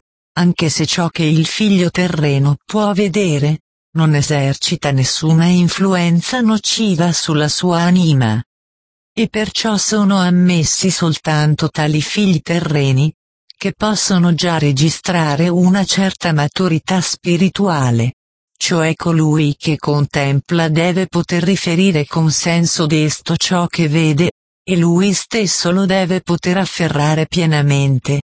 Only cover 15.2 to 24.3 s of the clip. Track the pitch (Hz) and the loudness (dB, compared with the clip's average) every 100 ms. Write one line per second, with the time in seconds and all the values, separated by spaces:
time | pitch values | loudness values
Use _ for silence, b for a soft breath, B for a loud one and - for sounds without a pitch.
15.2 | 156 143 175 175 180 196 185 - 190 - | 0 0 0 2 2 2 0 0 -2 -2
16.2 | 175 151 147 - 185 160 - 185 - - | -2 0 -2 -2 -2 -2 -2 -2 -2 -4
17.2 | 175 175 185 - 196 156 127 117 120 - | -2 0 0 0 -2 0 0 0 0 -4
18.2 | _ _ _ _ - 175 160 156 175 165 | _ _ _ _ -2 0 0 -2 -2 0
19.2 | 156 156 147 143 - 143 - 147 143 147 | 2 2 0 -2 -4 -4 -2 0 0 -2
20.2 | 139 139 - 170 165 156 175 180 185 190 | 0 -2 -2 -2 0 0 0 0 -2 -4
21.2 | - 175 175 190 - 170 196 156 143 170 | -2 -2 0 0 0 2 2 2 -2 0
22.2 | 160 135 175 170 170 - 156 156 151 - | 0 0 0 0 0 0 0 0 0 -2
23.2 | - 165 - 185 202 - 160 156 160 147 | -4 -4 0 -2 -2 -2 0 2 2 2
24.2 | 175 | -2